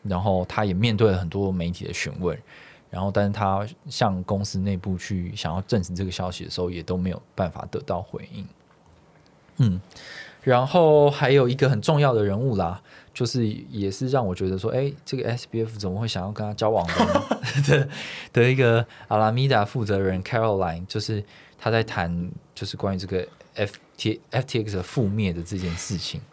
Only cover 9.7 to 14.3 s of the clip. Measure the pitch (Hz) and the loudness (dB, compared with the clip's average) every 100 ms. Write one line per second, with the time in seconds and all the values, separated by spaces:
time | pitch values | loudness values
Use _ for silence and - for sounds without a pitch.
9.7 | 92 - - - - - - 131 123 135 | 2 -6 -20 -18 -16 -18 -4 2 4 4
10.7 | 180 160 151 143 143 131 139 123 131 135 | 6 8 8 8 6 4 6 4 4 2
11.7 | 113 131 151 143 117 101 98 131 101 85 | 4 2 4 4 4 2 2 0 0 0
12.7 | 92 - - - - 123 127 110 - - | -4 -14 -20 -20 -4 -2 0 0 -2 -10
13.7 | 113 101 95 131 135 104 | -4 -4 -2 0 0 0